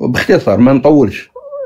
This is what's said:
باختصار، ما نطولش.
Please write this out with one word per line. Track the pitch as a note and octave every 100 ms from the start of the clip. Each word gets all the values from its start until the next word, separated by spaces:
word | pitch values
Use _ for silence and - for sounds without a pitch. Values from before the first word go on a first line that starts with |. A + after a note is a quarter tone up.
باختصار، | C#3 B2+ - F3+ - G2
ما | B2
نطولش. | C3+ C#3+ D#3 A2+ - - - - -